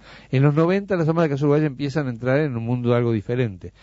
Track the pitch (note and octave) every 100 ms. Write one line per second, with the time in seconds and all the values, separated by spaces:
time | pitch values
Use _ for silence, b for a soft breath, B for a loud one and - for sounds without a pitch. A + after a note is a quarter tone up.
0 | B B B C3 D3 D3 E3+ G3 G3+ F#3
1 | D#3 E3 D#3+ C#3 D3 D3 D#3 B2+ C#3+ D3+
2 | C3 A#2 B2 C#3 D3+ A#2 A2+ B2 A#2+ A#2+
3 | A#2+ A2 - B2 A#2 F#2 - b